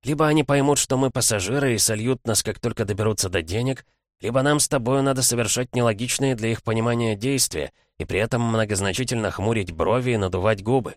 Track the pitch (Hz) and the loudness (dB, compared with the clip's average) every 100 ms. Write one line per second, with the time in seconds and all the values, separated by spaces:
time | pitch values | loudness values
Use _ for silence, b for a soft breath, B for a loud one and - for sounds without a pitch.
0 | 123 151 156 156 147 139 139 139 - 127 | -2 0 4 4 4 2 4 2 2 2
1 | 135 123 110 107 92 139 139 110 - 107 | 0 2 0 0 0 0 2 2 0 0
2 | 117 127 - 107 - 101 120 - 104 101 | -2 -2 0 -2 -2 -4 -4 -2 -4 0
3 | 107 104 95 90 80 104 127 131 - _ | 0 0 -2 -2 -2 -2 -2 -4 -10 _
4 | _ _ 101 127 135 147 - 139 117 135 | _ _ -2 0 2 2 0 0 0 2
5 | 139 131 123 120 110 - 123 123 117 104 | 2 2 0 0 0 -2 -2 0 0 0
6 | 123 - 139 120 113 113 - 113 113 120 | -4 0 0 0 -2 -2 -2 0 0 0
7 | 117 104 127 135 - 82 69 _ _ _ | 0 -2 -2 0 0 -2 -8 _ _ _
8 | - 92 110 120 117 113 107 101 98 92 | -4 -2 0 0 0 0 0 0 -2 -2
9 | 123 120 107 - 101 113 87 80 82 120 | -2 -2 -2 -2 0 0 -2 -2 2 2
10 | 127 113 95 90 101 104 98 131 87 | 2 0 0 0 0 0 2 0 0